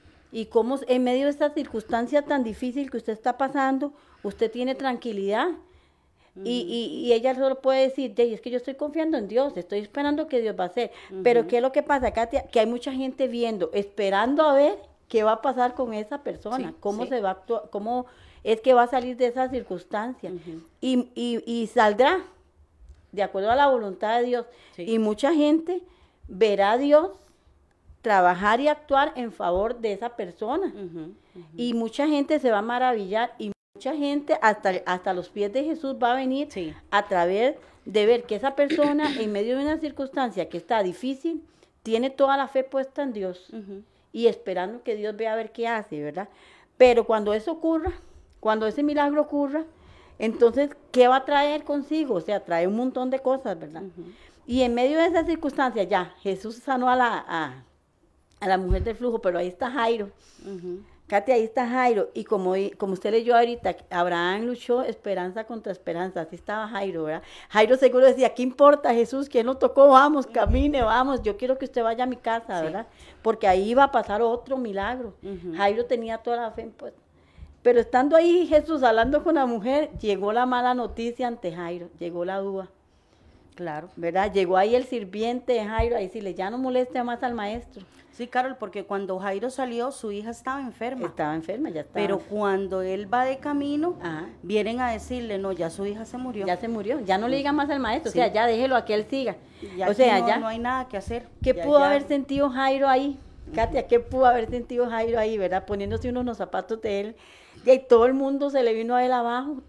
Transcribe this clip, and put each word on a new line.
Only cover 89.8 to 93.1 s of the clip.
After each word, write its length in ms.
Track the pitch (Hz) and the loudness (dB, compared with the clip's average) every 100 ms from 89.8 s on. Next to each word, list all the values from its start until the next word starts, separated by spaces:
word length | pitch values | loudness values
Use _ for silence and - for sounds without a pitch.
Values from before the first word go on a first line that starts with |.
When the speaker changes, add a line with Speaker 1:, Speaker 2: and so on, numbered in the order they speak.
| 247 | -6
Speaker 2:
su 200 | 269 220 | -6 -8
hija 180 | 202 220 | -8 -10
estaba 300 | 226 262 269 | -10 -8 -8
enferma. 460 | 254 - 233 262 170 | -8 -8 -8 -6 -8
Speaker 1:
Estaba 280 | - 151 160 | -6 -4 -4
enferma, 340 | 160 214 311 | -6 -6 -6
ya 120 | 160 | -8
estaba. 240 | - - 202 | -8 -4 -2
Speaker 2:
Pero 140 | 196 | -2
cuando 600 | - 208 202 190 196 185 | -4 -4 -2 -2 -2 -4
él 300 | 185 196 202 | -4 -6 -2